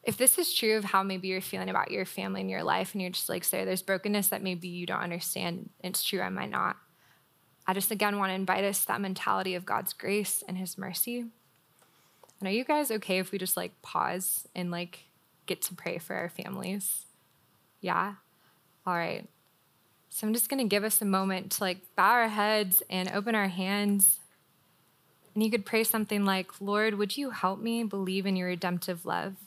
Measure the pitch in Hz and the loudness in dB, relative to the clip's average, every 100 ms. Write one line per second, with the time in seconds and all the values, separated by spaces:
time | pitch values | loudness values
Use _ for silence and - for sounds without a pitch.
0 | - 220 262 - 349 - 220 220 202 190 | -2 4 4 4 2 2 2 2 4 2
1 | 196 190 185 185 185 190 185 190 - 196 | 2 -2 -2 -4 -4 -4 0 0 0 -2
2 | 185 - 196 190 190 185 165 185 190 196 | -4 -4 -4 -4 -2 -2 0 0 0 -4
3 | 185 180 - 175 - 190 190 185 - 190 | -4 -4 -4 -2 -2 -2 0 -2 0 -2
4 | 208 208 202 196 190 180 180 175 175 190 | 0 2 2 0 -4 -4 -6 -8 -4 -4
5 | 185 175 - 190 175 170 - _ 185 185 | -4 -4 -4 -4 -4 -4 -10 _ -6 -4
6 | - 190 - - - - - - _ _ | -2 -2 -2 -4 -2 0 -2 -4 _ _
7 | _ _ _ _ _ _ - 190 190 208 | _ _ _ _ _ _ -2 0 0 0
8 | 208 202 190 190 190 190 196 196 - - | 0 2 0 0 0 2 2 0 0 0
9 | 196 185 - 190 190 180 185 - 185 - | -2 -2 0 0 0 -4 -2 -2 -2 -6
10 | - 208 196 - - 185 185 - 190 180 | -2 -2 0 -4 -4 -6 -6 -6 -8 -4
11 | - 240 233 _ _ _ _ _ _ _ | -4 -4 -6 _ _ _ _ _ _ _
12 | _ _ - _ 190 214 254 302 269 220 | _ _ -20 _ 0 0 4 2 4 -2
13 | - 185 185 196 185 - 180 _ - - | 2 0 2 -4 -2 -2 -4 _ -4 0
14 | - 180 190 - - - 175 175 175 - | 0 0 -2 -2 -4 -6 -4 -4 -6 -12
15 | - _ _ _ - 180 - 180 170 175 | -20 _ _ _ -6 -4 -4 -6 -6 -6
16 | - - 170 - - 190 - 202 196 - | -6 -6 -6 -8 -10 -6 -4 -4 -4 -6
17 | - _ _ _ _ _ _ _ 185 - | -8 _ _ _ _ _ _ _ 0 2
18 | 196 196 _ _ _ _ _ _ - 175 | 0 -4 _ _ _ _ _ _ -2 0
19 | 170 - - _ _ _ _ _ _ _ | 0 -4 -8 _ _ _ _ _ _ _
20 | _ - 214 233 - 277 226 208 214 - | _ -4 0 0 0 2 2 2 2 2
21 | 208 190 190 190 - - 190 180 - - | 4 2 2 -2 -2 -2 0 -2 -4 4
22 | 196 240 226 214 208 214 202 180 - 185 | 8 8 6 4 4 4 4 2 2 -2
23 | 185 202 208 220 196 180 185 202 208 202 | 0 -2 0 2 2 0 0 2 2 6
24 | - - - _ _ _ _ _ _ _ | 4 4 -6 _ _ _ _ _ _ _
25 | _ _ _ 214 220 226 196 220 220 226 | _ _ _ 0 2 2 2 2 4 2
26 | 208 208 196 190 180 - 196 208 220 202 | 2 2 4 2 -2 -6 0 2 2 2
27 | 208 285 277 226 185 196 226 233 226 196 | -2 0 -4 0 0 0 -2 0 -2 -2
28 | 190 190 190 190 180 180 180 175 - 170 | 0 0 2 0 0 -2 0 -2 -2 -6
29 | - 87 202 190 | -2 -2 -2 -8